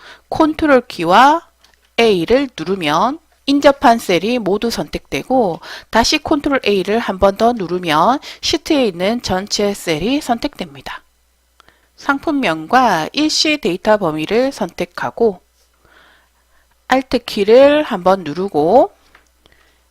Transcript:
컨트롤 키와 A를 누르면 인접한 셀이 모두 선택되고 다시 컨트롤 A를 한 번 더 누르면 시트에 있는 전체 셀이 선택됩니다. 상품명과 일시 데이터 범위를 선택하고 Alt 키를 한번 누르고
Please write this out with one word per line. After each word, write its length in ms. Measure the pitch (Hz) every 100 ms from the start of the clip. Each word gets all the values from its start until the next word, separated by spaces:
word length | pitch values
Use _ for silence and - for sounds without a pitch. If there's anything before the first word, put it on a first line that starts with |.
| - - -
컨트롤 520 | - 311 311 311 254 -
키와 640 | - 165 196 269 330 - _ _ _ _ -
A를 500 | 233 190 165 254 277 -
누르면 640 | 160 196 151 160 226 311 _ _ -
인접한 520 | 285 285 277 254 226
셀이 400 | - 170 202 247
모두 320 | 190 208 233
선택되고 920 | 208 151 170 - 143 - 262 202 165 - - -
다시 280 | 220 - 311
컨트롤 420 | - 294 294 269
A를 340 | 208 202 180 220
한 180 | 233 190
번 180 | 202 202
더 160 | 226
누르면 680 | 240 165 180 175 151 190 262 - -
시트에 460 | - 330 - 294 233
있는 340 | 170 190 240
전체 520 | - 185 202 - 202
셀이 460 | 196 - 156 196 285
선택됩니다. 840 | 285 233 294 - 175 139 - - _ _ _ _ _ _ _ _ _ _
상품명과 1120 | - 277 - 285 214 160 156 247 247 170 156
일시 460 | - 302 - 214 202
데이터 380 | 208 180 214 214
범위를 560 | 170 156 156 220 262
선택하고 880 | - 175 - 175 - 127 - 233 180 _ _ _ _ _ _ _ _ _ _ _ _ _ _ -
Alt 280 | 262 - 254
키를 640 | - - 196 247 277 294
한번 420 | 302 220 180 196
누르고 680 | 151 160 196 151 156 240 392 _ _ _ _ _ _ _ _ _ _